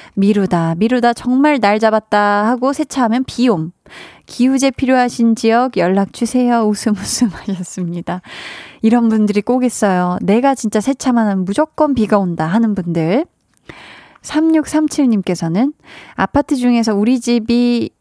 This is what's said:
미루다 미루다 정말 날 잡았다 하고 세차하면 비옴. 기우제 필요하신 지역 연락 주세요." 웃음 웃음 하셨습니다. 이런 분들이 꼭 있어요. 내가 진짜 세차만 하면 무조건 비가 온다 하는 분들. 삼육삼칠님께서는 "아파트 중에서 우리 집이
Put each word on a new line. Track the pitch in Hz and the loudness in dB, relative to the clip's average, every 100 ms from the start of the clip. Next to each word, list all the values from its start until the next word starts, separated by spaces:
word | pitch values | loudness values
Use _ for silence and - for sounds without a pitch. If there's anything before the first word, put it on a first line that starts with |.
| - | -10
미루다 | - 202 208 190 175 165 165 | 0 2 2 0 0 0 0
미루다 | 220 247 240 | 0 2 0
정말 | 233 247 254 302 277 | 0 0 2 2 2
날 | 208 214 | 2 2
잡았다 | 220 214 - 208 208 202 214 | 2 0 0 0 2 2 0
하고 | 247 262 | 0 -2
세차하면 | 277 302 269 233 247 | -2 -4 -2 0 0
비옴. | 262 - 247 175 160 - - - - - - | -4 0 0 0 -4 -10 -20 -20 -20 -20 -10
기우제 | - 254 262 269 | -2 0 2 0
필요하신 | - 254 254 247 240 233 220 | 0 0 2 2 0 0 2
지역 | 226 233 254 - | 2 2 0 0
연락 | 175 190 196 | 0 0 -2
주세요." | - 233 254 247 233 | -4 -2 0 2 2
웃음 | 214 202 214 | 0 -2 -2
웃음 | 196 208 - 226 | -4 -4 -2 -2
하셨습니다. | - - 180 180 - 175 175 165 180 - - - - - - | -2 -8 -8 -8 -8 -8 -6 -8 -10 -10 -18 -16 -18 -20 -2
이런 | 220 240 233 | 2 2 2
분들이 | 220 208 208 | 2 2 0
꼭 | 202 254 | 0 0
있어요. | 247 - 202 180 180 180 | 0 0 0 0 0 -2
내가 | 180 220 277 | 0 2 2
진짜 | 262 214 220 | 0 -2 -2
세차만 | 233 269 262 240 214 | -2 -2 0 0 0
하면 | 190 180 | 0 -2
무조건 | 202 311 - 302 | -2 -2 0 0
비가 | 254 214 208 | 0 0 0
온다 | 185 170 160 | 0 -2 -2
하는 | 208 226 | 0 0
분들. | 196 175 170 160 226 339 _ _ _ - - - - - _ | -2 -2 -2 0 0 -2 _ _ _ -20 -20 -20 -20 -20 _
삼육삼칠님께서는 | - 302 320 320 - 302 302 - 262 214 185 175 170 180 277 - - - - | -6 0 2 2 0 0 0 0 2 2 0 -2 -2 0 -2 -4 -16 -20 -12
"아파트 | - 190 285 285 269 | -4 -2 0 0 0
중에서 | 247 233 226 | 2 2 2
우리 | 202 214 254 | 0 2 0
집이 | 240 240 220 240 240 240 220 _ | 0 0 2 2 2 0 -4 _